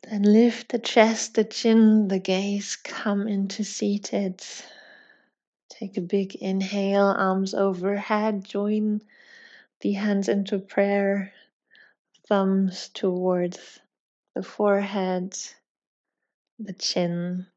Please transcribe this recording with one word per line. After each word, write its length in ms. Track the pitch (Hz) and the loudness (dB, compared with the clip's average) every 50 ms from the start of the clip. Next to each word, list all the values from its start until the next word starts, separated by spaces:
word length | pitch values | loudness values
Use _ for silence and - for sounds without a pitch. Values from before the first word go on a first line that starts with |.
| - | -12
Then 200 | - 220 208 202 | -8 -4 2 4
lift 460 | 208 208 220 240 240 233 - - _ | 6 8 8 6 6 2 -2 -8 _
the 100 | - 226 | -6 -4
chest, 560 | - - - 233 214 220 226 220 - - _ | -4 2 4 6 6 6 4 -2 -6 -2 _
the 80 | 233 214 | 0 0
chin, 640 | 220 - - - 226 220 226 226 214 214 214 208 | 0 -4 -2 2 4 6 8 8 8 6 6 4
the 100 | 190 196 | 2 0
gaze, 580 | 190 190 - 185 185 196 202 202 202 196 - - | -2 0 0 -2 0 0 -2 -4 -4 -6 -8 -10
come 520 | - _ - - - - 220 202 202 196 | -12 _ -14 -12 -6 -4 -2 -2 -2 -2
into 360 | 220 208 196 196 190 - - 208 | -2 -2 -2 -2 -4 -4 -6 -8
seated. 800 | - - - 214 202 202 202 202 - - 196 202 190 185 - - - - - - - - - - - - - _ _ _ _ _ _ _ _ _ _ _ _ _ _ | -8 -6 -4 -2 -2 -2 -2 -4 -4 -4 -4 -4 -4 -6 -8 -16 -18 -18 -18 -18 -20 -20 -20 -20 -20 -20 -20 _ _ _ _ _ _ _ _ _ _ _ _ _ _
Take 280 | - - 214 190 - | -14 -12 -12 -8 -6
a 40 | 196 | -8
big 320 | 175 175 - 202 196 190 - | -4 -2 0 -2 -2 -2 -8
inhale, 800 | - - 190 190 196 190 190 196 202 196 196 196 202 202 196 - | -8 -4 -2 -2 -2 -2 -2 -2 -2 0 2 4 4 4 4 2
arms 380 | - 190 190 185 190 196 190 - | 2 0 0 0 0 -2 -2 0
overhead, 880 | - 196 196 190 180 180 196 202 202 202 - 220 208 214 220 214 196 190 | 0 0 0 0 -2 -2 -2 -2 -4 -4 -2 -2 0 0 -2 -2 -4 -8
join 580 | - - 202 202 208 214 214 214 214 208 214 - _ _ _ - - - - - - - - - _ _ _ | -6 -6 -4 -2 0 0 0 0 0 -2 -4 -6 _ _ _ -20 -20 -20 -20 -20 -20 -20 -20 -20 _ _ _
the 120 | - 202 202 | -4 -2 -2
hands 340 | 196 208 214 202 196 196 | 0 0 0 0 0 2
into 300 | 214 208 202 196 - 214 | 0 0 0 0 -2 -4
prayer, 760 | 190 196 - - - 202 202 202 202 202 196 196 202 190 196 _ _ _ _ _ _ _ _ _ - - _ _ _ _ _ _ _ _ | -6 -6 -4 0 0 2 2 2 0 2 0 0 -2 -4 -8 _ _ _ _ _ _ _ _ _ -20 -20 _ _ _ _ _ _ _ _
thumbs 640 | _ 214 196 196 190 190 190 196 190 180 - - - | _ 2 2 4 2 2 2 2 0 -2 -6 -14 -14
towards 880 | _ - - 190 180 180 185 185 180 180 180 175 180 - - - - - _ _ _ _ _ _ _ _ _ _ _ | _ -4 -2 -2 -2 0 0 0 0 0 0 -2 -4 -10 -18 -20 -20 -20 _ _ _ _ _ _ _ _ _ _ _
the 60 | - | -10
forehead, 960 | 190 - - - 214 208 202 196 202 196 202 202 185 185 185 180 185 190 - - - - - _ _ _ _ _ _ _ _ _ _ _ _ _ _ _ _ _ _ _ _ | -10 -10 -4 0 2 2 2 2 0 -2 -4 -4 -2 -2 -2 -4 -4 -6 -8 -12 -14 -14 -16 _ _ _ _ _ _ _ _ _ _ _ _ _ _ _ _ _ _ _ _
the 160 | _ 220 196 180 | _ -14 -14 -12
chin 720 | _ - - - 196 175 175 175 175 175 180 180 180 185 _ _ | _ -6 -4 0 0 0 0 -2 -2 -4 -4 -4 -6 -8 _ _